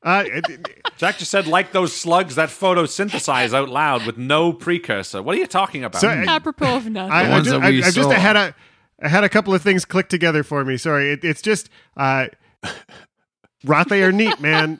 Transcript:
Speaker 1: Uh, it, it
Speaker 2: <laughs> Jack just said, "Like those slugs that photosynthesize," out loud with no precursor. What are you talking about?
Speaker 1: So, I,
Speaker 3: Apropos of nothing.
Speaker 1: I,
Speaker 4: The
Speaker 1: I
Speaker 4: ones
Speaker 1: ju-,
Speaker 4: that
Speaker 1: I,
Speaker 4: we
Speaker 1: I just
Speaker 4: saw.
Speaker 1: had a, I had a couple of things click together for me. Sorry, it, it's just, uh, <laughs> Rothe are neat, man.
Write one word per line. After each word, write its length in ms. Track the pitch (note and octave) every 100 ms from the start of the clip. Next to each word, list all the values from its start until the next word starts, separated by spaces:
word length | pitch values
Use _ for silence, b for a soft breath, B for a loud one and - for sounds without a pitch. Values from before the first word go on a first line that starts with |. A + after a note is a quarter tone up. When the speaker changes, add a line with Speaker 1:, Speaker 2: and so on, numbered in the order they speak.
Speaker 1:
Uh, 200 | E3 G3 G3
it, 240 | C3+ E3
it 320 | C3 B2 - -
Speaker 2:
<laughs> 100 | -
Jack 200 | F3 -
just 140 | E3
said, 160 | G3 D#3+
"Like 240 | F3 F#3+
those 240 | F#3+ F3 -
slugs 400 | E3+ F3 F3 C3
that 140 | D#3
photosynthesize," 1040 | - F#3+ F3 D#3 - G3+ F#3 - C3 B2
out 160 | C3 C#3
loud 360 | C3+ D3+ B2 A2+
with 120 | A#2
no 360 | B2+ D3+ E3+
precursor. 680 | E3+ F3 F3 E3+ G2+ F#2+ G2
What 140 | A2+ G#3
are 40 |
you 80 | F#4
talking 360 | F#3 G3 D3
about? 180 | A#2+ -
Speaker 1:
So, 60 | G#3
I, 160 | B3+ E4+
Speaker 3:
Apropos 520 | D#4+ D#4+ - C4+ B3
of 120 | A3
nothing. 220 | G#3+ F#3+
Speaker 1:
I, 120 | D#3+
Speaker 4:
The 60 | -
Speaker 1:
I 20 |
Speaker 4:
ones 120 | - D3+
Speaker 1:
ju-, 60 |
Speaker 4:
that 100 | C3+
Speaker 1:
I, 60 | -
Speaker 4:
we 80 | C3+
Speaker 1:
I 80 | F3
just 180 | F3 C#3
Speaker 4:
saw. 20 |
Speaker 1:
had 240 | A3 G3 G#3
a, 200 | F#3 - b b b _
I 60 | D3
had 160 | F3+
a 60 | G3+
couple 240 | G#3 G3
of 80 | F#3+
things 240 | G3+ F#3 -
click 220 | F#3 -
together 340 | F3+ E3+ D#3
for 200 | C#3 D3 C3+
me. 120 | B2+
Sorry, 340 | E3 D3 C#3
it, 120 | D3
it's 180 | E3+ D3+
just, 280 | G#3+ G#3+ - b b -
uh, 300 | C3+ C3+ B2+ _ B B
<laughs> 40 | B B B B B _ _ _ _ _ C3+
Rothe 260 | D3+ A3
are 200 | G3+ F#3
neat, 280 | G3 A3 -
man. 380 | D3 D#3 D#3 D#3+